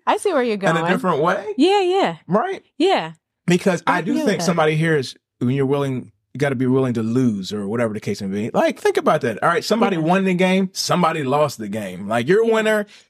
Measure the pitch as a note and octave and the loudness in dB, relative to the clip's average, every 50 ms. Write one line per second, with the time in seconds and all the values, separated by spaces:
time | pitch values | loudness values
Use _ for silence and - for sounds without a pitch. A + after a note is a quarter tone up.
0 | _ - D#4+ G#4+ - G#4 F4 C#4 B3 A#3+ G#3+ G3+ G3 G3 E3 E3 D#3+ F3 F#3 F3+ | _ -2 -2 0 0 0 0 0 0 0 -2 -2 0 0 0 0 0 0 -2 0
1 | E3+ F#3 E3+ C3+ D3+ F3 F#3+ - G4+ G#4+ G4+ - C4+ F4+ G4 G#4 F#4+ F4 F4+ G4 | 0 0 0 2 2 0 0 -2 -4 -6 0 2 2 4 4 2 2 2 2 0
2 | E4+ G3 E3 D3+ - - E3 G#3+ B3 F#4+ G4 - - _ _ - D4 G4 F#4+ B3 | 0 0 -2 -6 -4 -2 0 0 0 -2 -6 -10 -12 _ _ 0 2 2 2 2
3 | F3 D#3+ D#3+ - _ _ _ _ _ - F3 F3+ - G3+ F#3 - - - F3 F3+ | 0 -4 -10 -16 _ _ _ _ _ 0 0 2 2 0 0 0 0 -2 -2 0
4 | D#3+ F3+ - D#4 D#4 B3 G3 D#3 F3 F#3 F3 E3+ D#3 D#3 D#3 D#3 D#3+ E3 D#3+ D3 | 0 0 -2 0 2 0 0 0 0 0 2 2 2 2 2 2 2 2 2 0
5 | B2+ - - - _ _ _ _ B2 B2 B2+ C#3 C#3 C3 C#3+ C#3+ C#3+ C3+ C3 B2 | 0 -4 -10 -16 _ _ _ _ -2 0 0 0 0 0 0 0 0 -2 -4 -6
6 | - - _ _ _ _ - B2+ C#3+ C#3+ C3 A#2+ C3 B2+ B2+ C3+ C3+ B2+ A#2+ A#2 | -8 -12 _ _ _ _ -6 -2 -2 -2 0 0 0 2 2 2 2 0 0 -2
7 | A2 A2+ A#2 B2+ C3 B2 G#2+ G2 F#2+ F2+ G2 G#2 G2+ G2 G#2+ A#2 A#2+ A2 G#2 G#2+ | -2 0 0 2 2 2 0 -2 -6 -8 -8 -6 -6 -4 -2 -2 -2 -2 -4 -4
8 | - - G2+ - G#2 G2 F#2+ G#2 G#2 A#2+ - - D#4 E4 - - - G#4 F#4 G4 | -6 -6 -6 -6 -6 -6 -4 -4 -4 -2 0 0 0 0 0 0 -2 0 0 2
9 | D#4+ B3+ E3+ D#3 - B2 G#2+ - - D#3 E3+ D#3+ - - G#3 G#3+ A3+ A#3 G3+ E3 | 2 2 0 2 0 -2 -4 0 0 0 0 0 0 0 0 2 2 0 0 0
10 | D#3+ E3 F3+ G3 F#3+ F#3+ F3+ F3 F#3 F#3 F#3 F#3+ G3 F#3 - - - - D3 F3 | 0 2 2 2 2 0 0 2 2 2 2 2 0 -2 -4 -6 -4 -2 0 2
11 | F3 D#3+ E3 D#3+ C#3+ B2+ C#3 D3 D3+ C#3+ - - A2 G#2 G2 A2 G#2 F#2+ F2+ F2+ | 2 0 0 -2 -2 -2 0 0 0 0 -2 -6 -8 -8 -6 -6 -8 -8 -10 -10
12 | G2+ G2 A2 A#2+ A#2 C3 F#3 G#3+ A3+ A#3 A3 A3 A3 G#3+ A3 G#3+ G#3 G#3 - - | -6 -2 -2 -2 2 2 2 4 4 4 2 2 2 2 0 0 -2 -4 -10 -20
13 | _ _ | _ _